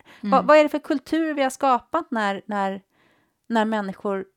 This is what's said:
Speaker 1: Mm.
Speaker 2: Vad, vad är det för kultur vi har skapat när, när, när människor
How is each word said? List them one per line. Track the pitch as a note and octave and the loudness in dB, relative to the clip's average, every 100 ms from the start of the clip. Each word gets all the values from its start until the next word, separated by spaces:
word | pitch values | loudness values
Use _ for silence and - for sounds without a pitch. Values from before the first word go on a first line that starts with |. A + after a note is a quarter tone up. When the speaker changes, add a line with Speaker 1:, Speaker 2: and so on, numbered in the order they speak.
| - - | -20 -10
Speaker 1:
Mm. | G#3 | 0
Speaker 2:
Vad, | B3+ F#3+ | 2 6
vad | D4+ | 6
är | |
det | D4+ | 6
för | D4+ | 0
kultur | - D4 - D#4+ D#4+ | -4 -4 -2 -2 -2
vi | D4 | -2
har | C4 | -2
skapat | - C4+ A#3+ - E4 E4+ | 0 0 0 0 -6 -4
när, | A#3 G3+ G3 - | -4 -2 -4 -6
när, | G3+ G3 G3 - _ _ _ _ _ - | -4 -4 -6 -12 _ _ _ _ _ -4
när | A#3 | -2
människor | G#3+ G#3+ G3 F#3 G#3 G3 F#3+ | 0 -2 -4 -6 -6 -6 -8